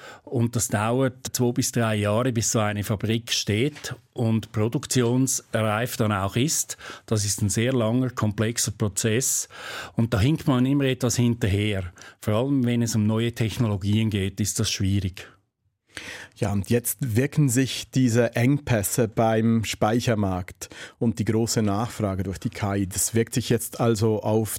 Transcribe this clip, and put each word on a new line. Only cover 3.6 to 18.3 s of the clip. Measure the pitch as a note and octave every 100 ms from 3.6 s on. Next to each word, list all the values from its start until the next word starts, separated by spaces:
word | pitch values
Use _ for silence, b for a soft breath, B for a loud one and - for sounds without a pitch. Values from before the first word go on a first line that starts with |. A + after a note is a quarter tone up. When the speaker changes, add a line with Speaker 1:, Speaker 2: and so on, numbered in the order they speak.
| C#3+ - - - _
Speaker 1:
und | - A2+ A2+ -
produktionsreif | A2 A2 C#3+ - B2+ A#2 B2+ C3+ - - A#2 G#2+ G#2+ B2+ -
dann | G#2+
auch | G#2 G2 A2+
ist. | D3+ - - - B B -
Das | A2 G2+
ist | -
ein | G#2
sehr | A2+ A#2+
langer, | C3 A2 B2 B2+
komplexer | B2+ G#2+ G2+ A2 A#2+ -
Prozess | - G#2+ - A#2 A2 - - - B B B B -
und | A#2
da | F#2+
hinkt | A#2 D#3 -
man | B2 C3
immer | C#3+
etwas | C3+ C3 A#2+ A#2+
hinterher. | B2 A#2+ A2 G2+ G#2+ G2 F2+ B B B
Vor | - G#2+
allem, | C3+ C#3
wenn | A#2+ A#2+
es | A2+ A2+
um | G#2+
neue | A2 A#2
Technologien | - A2 - A2+ G2+ G2 G#2+ A2+
geht, | G2+ F#2+ G2+
ist | G#2 -
das | G#2
schwierig. | - F#2+ G2 F#2 - - _ _ _ _ _ _ B B B B -
Speaker 2:
Ja, | G#2+
und | G2+ F#2
jetzt | A#2 - - C3+ G#2+
wirken | C#3+ - C#3+
sich | A#2+ C3 - -
diese | C3 B2+ A2+ A#2